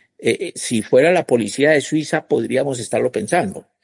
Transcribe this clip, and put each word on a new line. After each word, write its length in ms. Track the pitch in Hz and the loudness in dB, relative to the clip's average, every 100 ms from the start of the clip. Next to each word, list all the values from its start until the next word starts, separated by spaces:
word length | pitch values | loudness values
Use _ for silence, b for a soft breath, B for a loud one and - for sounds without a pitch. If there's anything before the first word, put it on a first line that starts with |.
| B _ | B _
eh, 180 | - - | -2 -2
eh, 140 | 180 | -4
si 280 | - - 117 | -8 -4 -4
fuera 280 | - 127 156 | 2 4 4
la 160 | 180 147 | 2 2
policía 440 | 123 107 - 143 | 0 0 0 4
de 100 | 151 | 4
Suiza 480 | - 156 147 156 - | 2 -4 -2 -4 -2
podríamos 500 | 131 113 123 139 123 | -2 0 -2 -2 -6
estarlo 320 | 107 113 123 | -4 -2 0
pensando", 560 | - - 175 110 - - _ | -2 -2 0 0 -6 -18 _